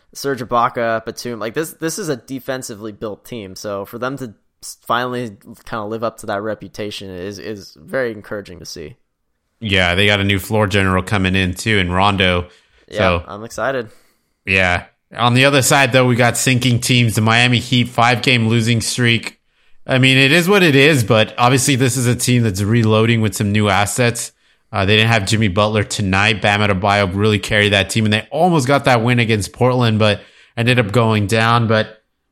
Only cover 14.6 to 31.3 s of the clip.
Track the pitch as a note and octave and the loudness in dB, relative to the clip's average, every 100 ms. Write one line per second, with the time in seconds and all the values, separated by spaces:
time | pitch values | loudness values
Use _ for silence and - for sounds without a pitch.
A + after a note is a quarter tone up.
14.6 | F#2 F2 - _ _ - A#2+ B2 C#3 C#3 | 2 0 -6 _ _ -2 0 4 4 2
15.6 | A#2+ D3 C3+ B2+ B2+ A#2 A#2+ A#2 - B2 | 2 2 4 2 2 2 2 2 0 0
16.6 | B2+ A#2+ - B2 A#2 G#2 G#2+ A2+ B2 A#2+ | 2 0 2 2 2 2 2 4 4 0
17.6 | - B2 A#2+ - A#2 A#2+ C3+ B2 A2 A#2 | 0 0 0 2 2 2 2 2 2 0
18.6 | A2+ A#2 - - A#2+ A#2 - - _ _ | 0 -2 -2 0 0 0 -4 -16 _ _
19.6 | _ - - B2+ C3 C3 C3+ E3 E3+ G3+ | _ -20 -4 2 4 4 4 4 4 4
20.6 | F3 C3+ C#3+ D3 G#2+ A2+ A2 - A#2+ C3+ | 4 6 4 4 2 2 2 2 2 2
21.6 | C#3 B2+ C3 C3 A#2+ A#2+ - B2 A#2 F#2+ | 2 0 0 0 -2 -2 0 2 2 0
22.6 | G2+ A#2 A2 A2 A2+ A#2 A2 - G#2 G#2 | 0 2 4 2 2 2 0 -2 -2 0
23.6 | G#2 F#2+ G2+ - A#2+ A#2+ - _ _ _ | 2 2 0 0 -2 -2 -10 _ _ _
24.6 | _ G#2 G2 G#2+ A2+ A#2 F#2+ A2 A2 F2+ | _ -2 2 2 4 2 0 0 0 0
25.6 | G#2+ A2 G2+ - G2 F#2+ G#2 G#2 G#2+ G2+ | 0 0 -2 -4 -2 2 0 0 0 2
26.6 | G#2 F#2+ G2+ G2+ G2 G2 G#2+ G#2 - G#2+ | 0 0 2 2 0 0 0 0 0 0
27.6 | G#2 G2+ F#2+ A2+ G#2+ G#2+ - C#3+ F3+ E3 | 2 2 0 0 0 0 -2 0 2 2
28.6 | B2 C#3 C3+ A#2+ A#2 B2 A2+ A2 F#2+ - | 2 0 2 2 2 0 2 0 -2 -2
29.6 | B2 B2+ A#2+ G#2+ G#2+ G2 - _ _ - | 0 2 0 2 2 0 -6 _ _ -4
30.6 | A#2 B2 G2 A2+ A2+ G#2+ G2 | 0 0 0 0 2 0 0